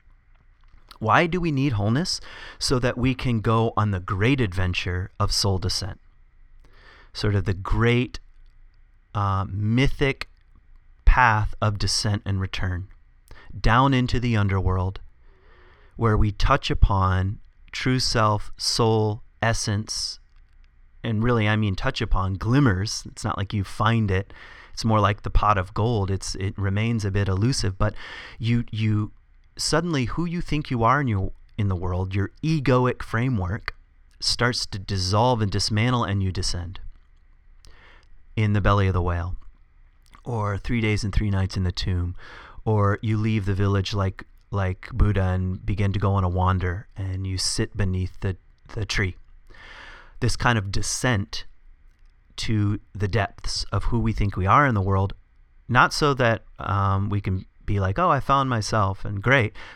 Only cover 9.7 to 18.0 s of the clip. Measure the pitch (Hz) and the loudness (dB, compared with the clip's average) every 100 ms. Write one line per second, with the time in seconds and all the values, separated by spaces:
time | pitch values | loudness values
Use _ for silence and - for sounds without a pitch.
9.7 | 120 139 - 139 - - _ _ - - | 2 2 2 0 -2 -10 _ _ -20 -20
10.7 | - - - - - 120 107 104 - 107 | -20 -20 2 6 8 6 4 0 0 -2
11.7 | 101 98 - 107 101 98 98 95 - 98 | 0 0 0 0 -2 -2 -4 -4 -4 -4
12.7 | 90 95 - - - - - - 98 110 | -4 -8 -16 -20 -20 -20 -20 -16 -2 4
13.7 | 117 139 131 123 127 123 110 101 95 92 | 6 6 4 2 0 0 2 2 2 0
14.7 | 92 92 - - - - - - - - | 0 -2 -4 -12 -20 -20 -20 -20 -20 -20
15.7 | - - - 113 107 107 104 - 139 - | -20 -20 -2 2 4 2 2 4 4 2
16.7 | - - 98 92 92 92 117 - - - | 4 4 4 2 2 -2 -6 -12 -20 -14
17.7 | - 127 127 | -6 -2 0